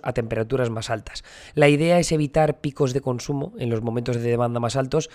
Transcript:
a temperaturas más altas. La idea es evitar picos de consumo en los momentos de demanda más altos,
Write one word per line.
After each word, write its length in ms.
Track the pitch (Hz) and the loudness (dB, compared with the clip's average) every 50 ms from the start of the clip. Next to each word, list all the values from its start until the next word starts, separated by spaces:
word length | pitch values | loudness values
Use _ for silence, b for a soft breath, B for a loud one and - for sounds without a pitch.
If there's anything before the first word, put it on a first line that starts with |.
| - | -4
a 80 | - 120 | -6 -4
temperaturas 560 | - 117 113 - 110 113 110 135 131 127 117 | -4 -4 -2 -2 -4 -2 -2 0 -2 0 -2
más 140 | 113 110 104 - | -2 -4 -6 -6
altas. 320 | 117 107 - - - - B B B B B B B | -6 -6 -8 -10 -16 -16 B B B B B B B
La 140 | 151 151 143 | 4 6 6
idea 320 | 147 143 160 170 175 175 | 6 6 4 4 4 4
es 100 | 165 - | 4 2
evitar 500 | 165 156 151 143 - 156 156 151 147 - | 2 0 0 2 2 2 2 2 0 -2
picos 320 | - 151 - - 147 131 127 | -4 -6 -2 0 0 0 0
de 80 | 139 | -2
consumo 520 | 135 135 123 120 - - 143 139 143 - 220 233 | -2 -2 -4 -4 -4 -4 -4 -4 -6 -8 -8 -6
en 120 | - 120 | -4 -2
los 120 | 117 110 110 | -2 -2 -2
momentos 340 | 117 113 123 117 127 123 | -2 -4 -4 -2 -2 -2
de 60 | 120 117 | -2 0
demanda 360 | 120 120 117 120 117 120 120 | 0 0 2 0 0 0 -2
más 160 | 117 117 113 | -2 -2 0
altos, 360 | 135 135 131 - 156 156 - B | -2 -2 0 0 -2 -2 -2 B